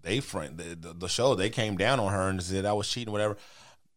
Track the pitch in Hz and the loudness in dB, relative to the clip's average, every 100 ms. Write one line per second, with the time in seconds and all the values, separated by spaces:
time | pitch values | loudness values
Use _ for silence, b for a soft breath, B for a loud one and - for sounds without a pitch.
0 | 82 120 - 95 71 80 85 85 80 85 | -2 -2 -2 -6 -6 -8 -10 -12 -12 -8
1 | 90 - 131 107 101 117 110 92 107 135 | -4 2 4 4 2 0 0 2 4 4
2 | 98 101 95 95 87 95 101 104 98 123 | 2 2 0 0 -2 0 2 0 0 -4
3 | 110 104 107 104 b b b b _ | -2 0 0 -2 b b b b _